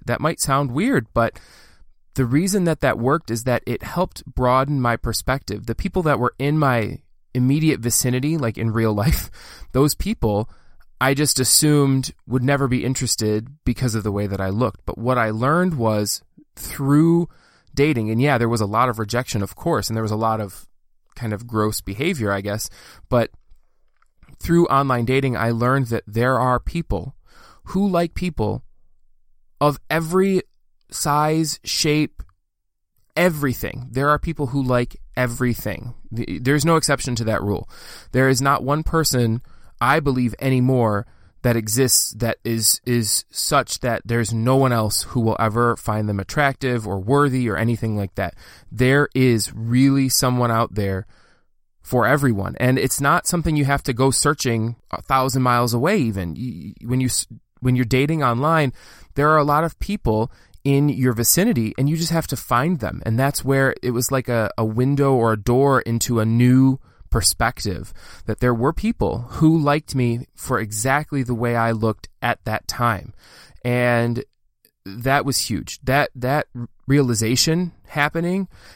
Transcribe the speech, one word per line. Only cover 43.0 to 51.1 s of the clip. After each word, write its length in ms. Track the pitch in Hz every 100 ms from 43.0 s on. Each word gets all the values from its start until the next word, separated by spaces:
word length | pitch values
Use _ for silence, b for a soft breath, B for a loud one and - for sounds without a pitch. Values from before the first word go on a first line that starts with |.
| 107 - -
such 500 | - - 143 120 -
that 220 | 123 113
there's 300 | 110 117 107
no 240 | 113 117 135
one 160 | 131
else 300 | 117 107 -
who 180 | - 123
will 160 | 110 -
ever 360 | 110 113 120 113
find 340 | - 107 107
them 100 | 101
attractive 680 | 95 151 139 135 135 120 107
or 120 | 98
worthy 480 | 98 143 143 127 117
or 80 | 87
anything 400 | 113 117 113 104
like 200 | 98 -
that. 180 | 90 - B B B
There 380 | 107 127 139 147 131
is 380 | 127 113 -
really 560 | 113 113 123 135 139 131
someone 420 | - 131 123 120
out 220 | 113 117
there 320 | 104 98 95 -